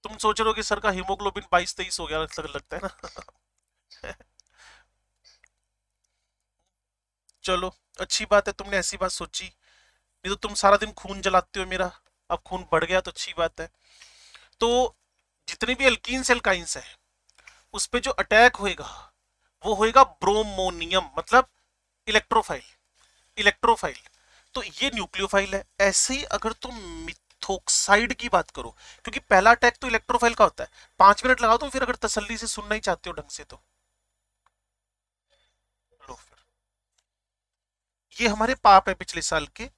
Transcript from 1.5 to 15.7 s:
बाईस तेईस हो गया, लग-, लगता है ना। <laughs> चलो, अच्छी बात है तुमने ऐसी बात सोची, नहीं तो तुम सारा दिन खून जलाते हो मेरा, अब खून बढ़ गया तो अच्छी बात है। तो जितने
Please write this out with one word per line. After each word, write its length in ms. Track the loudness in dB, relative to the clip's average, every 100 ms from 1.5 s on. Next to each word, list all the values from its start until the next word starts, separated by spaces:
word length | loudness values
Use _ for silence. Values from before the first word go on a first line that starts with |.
बाईस 240 | 0 0 -10
तेईस 240 | -10 -8
हो 80 | -6
गया, 120 | -6
लग-, 200 | -6 -10
लगता 380 | -12 -12 _ -12
है 40 | -12
ना। 240 | -14 -20 -18 -20 _ _ _ _ _ _ -18 -18
<laughs> 100 | -18 _ _ _ _ -20 -20 _ _ _ _ _ _ _ _ _ _ _ _ _ _ _ _ _ _ _ _ _ _ _ _ _ _
चलो, 320 | -4 -4 -4 _ _ -14
अच्छी 260 | -6 -6 2
बात 220 | 2 2
है 60 |
तुमने 240 | -10 -4 -4
ऐसी 200 | -4 -6
बात 140 | -6
सोची, 340 | -6 -8 -10 -12
नहीं 840 | _ _ _ _ _ _ _ -8
तो 60 | -6
तुम 180 | -6
सारा 240 | 2 4 4
दिन 140 | 2
खून 300 | -10 -12 -4
जलाते 380 | 0 0 0 -10
हो 60 | -6
मेरा, 360 | -4 -6 -8 _ _ _
अब 80 | -10
खून 280 | -8 -12 -2
बढ़ 140 | -2 2
गया 160 | -2
तो 100 | -2
अच्छी 220 | -12 -10
बात 280 | -4 -4 -4
है। 100 | -16 _ _ _ -20 _ -20 -20 _ _
तो 380 | 2 2 0 _ _ _ _ _ -16
जितने 280 | -8 -4